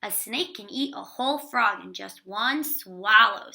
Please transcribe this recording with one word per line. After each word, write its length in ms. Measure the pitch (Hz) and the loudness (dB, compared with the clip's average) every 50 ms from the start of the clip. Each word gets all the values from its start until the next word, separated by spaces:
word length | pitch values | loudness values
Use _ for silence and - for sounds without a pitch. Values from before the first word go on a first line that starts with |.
A 80 | - 127 | -8 -6
snake 440 | - - - - 226 269 - - - | -6 -6 -6 -4 -4 -4 -4 -4 -6
can 160 | - 202 202 | -14 -14 -8
eat 240 | - 254 277 277 - | -2 -2 -2 -2 -2
a 80 | - | -8
whole 340 | 196 - - - 254 262 294 | -12 -12 -6 -2 0 0 0
frog 480 | 285 - - - 247 233 208 202 190 180 | 0 -2 -2 0 2 2 2 2 0 -10
in 80 | 185 | -14
just 340 | 180 180 196 190 - - _ | -12 -12 -12 -12 -14 -18 _
one 380 | 185 196 208 226 247 277 302 302 | -10 -4 -2 0 0 0 0 -2
swallow 840 | - - - - 190 185 180 190 202 220 214 226 - - - - - | -4 -6 -8 -8 -12 -14 -6 2 6 8 8 8 8 4 -4 -10 -14